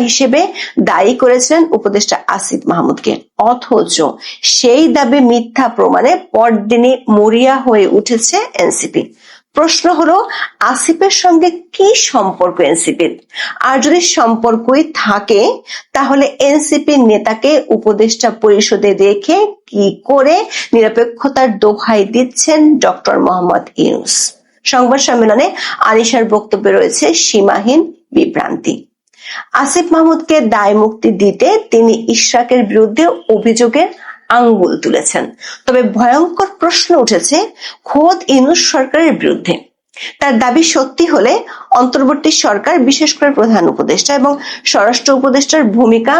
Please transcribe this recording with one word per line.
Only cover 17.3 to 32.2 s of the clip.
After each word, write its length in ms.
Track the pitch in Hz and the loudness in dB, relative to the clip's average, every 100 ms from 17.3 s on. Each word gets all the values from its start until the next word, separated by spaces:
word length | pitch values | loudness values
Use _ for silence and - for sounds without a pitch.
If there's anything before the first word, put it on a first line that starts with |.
| 220 277 302 - 220 | -2 0 0 0 -2
উপদেষ্টা 520 | 220 202 226 - 233 226 | 0 0 0 0 -4 0
পরিষদে 480 | 214 202 214 196 202 185 | 2 2 0 0 0 2
রেখে 320 | 196 202 - 359 415 - - | 2 0 0 0 0 -4 -8
কি 160 | 208 294 - - | -2 -2 -2 0
করে 280 | 277 277 359 440 - - | 2 2 2 -2 -10 -2
নিরপেক্ষতার 720 | 233 220 226 233 233 277 269 254 196 | 2 2 0 -2 -2 -4 0 0 2
দোহাই 400 | 208 208 - 220 202 | 0 0 0 0 0
দিচ্ছেন 460 | 233 254 - - 311 302 269 | 0 -2 -2 0 4 4 4
ডক্টর 320 | 185 185 202 190 180 | 0 -2 -2 0 0
মোহাম্মদ 380 | 180 180 - - - | 0 0 -2 -4 -4
ইউনূস? 320 | - - - - - - _ _ | -2 -2 -4 -4 -6 -10 _ _
সংবাদ 360 | - 254 247 277 277 | -4 0 2 0 0
সম্মেলনে 380 | 240 220 214 349 - - - - | 0 2 2 0 -4 -10 -4 0
আনিশার 340 | 220 233 254 220 | 2 2 0 0
বক্তব্যে 360 | 208 - 202 208 | -2 -2 -2 0
রয়েছে 320 | 190 185 - - 330 | 2 0 0 0 0
সীমাহীন 560 | - 214 196 196 208 302 - - - | 0 2 2 0 2 0 0 -6 -4
বিভ্রান্তি। 600 | 262 - - - 165 - - - _ _ _ - - - - | -2 0 -2 -6 -6 -6 -8 -10 _ _ _ -18 -16 -6 -4
আসিফ 240 | 277 349 339 | -2 -2 0
মাহমুদকে 420 | 320 320 320 - 311 226 | 2 2 0 0 0 2
দায় 220 | 220 202 214 | 0 2 2
মুক্তি 260 | 220 - 226 185 | 0 0 -2 2
দিতে 260 | 196 190 311 440 - | 0 2 0 0 0
তিনি 200 | 226 226 226 - | 2 4 2 -2
ইশরাকের 460 | 220 | -2